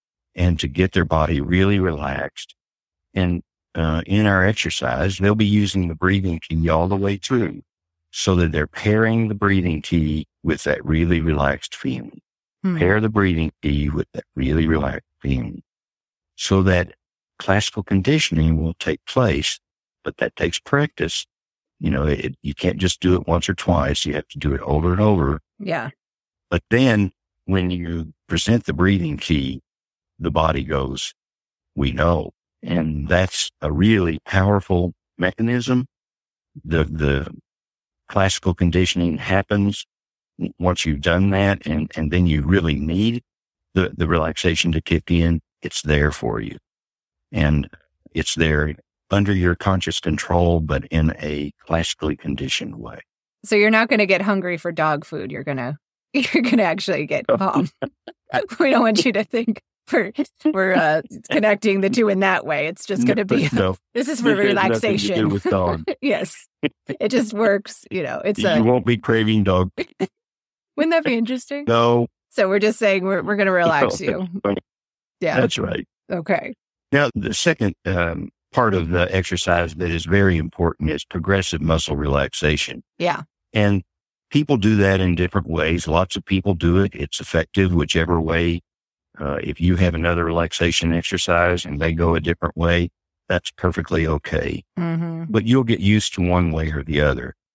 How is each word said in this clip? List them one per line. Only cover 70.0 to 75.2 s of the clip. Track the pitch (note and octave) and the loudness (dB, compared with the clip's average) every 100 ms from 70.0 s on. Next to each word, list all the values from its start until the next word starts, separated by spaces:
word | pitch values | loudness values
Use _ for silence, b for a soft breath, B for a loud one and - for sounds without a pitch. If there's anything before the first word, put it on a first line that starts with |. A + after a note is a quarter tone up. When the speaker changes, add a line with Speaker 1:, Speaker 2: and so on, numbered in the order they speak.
| F#3 _ _ _ _ _ _ - | -8 _ _ _ _ _ _ -2
Speaker 2:
Wouldn't | D#4+ | 0
that | E4 | 2
be | D#4 A#3 | 0 -2
interesting? | A3+ B3+ - C#4+ D4 | -2 -4 -8 -8 0
Speaker 1:
No. | A#2 A#2 A#2+ A#2+ _ _ | 4 4 4 0 _ _
Speaker 2:
So | - F#3+ | 0 2
we're | G3+ | 2
just | G#3+ - | 2 2
saying | G#3 F#3+ | 2 2
we're, | F#3+ F#3+ | 0 -2
we're | F3 G#3 | -2 0
gonna | G3 | 2
relax | F3+ E3+ D3 C3 - | 2 2 2 2 0
Speaker 1:
<laughs> | |
No, | E3 | -4
Speaker 2:
you. | F3+ | -4
Speaker 1:
that's | F#3 F#3+ | -6 -4
funny. | G2+ G2 - _ _ _ _ - | -4 -4 -8 _ _ _ _ -6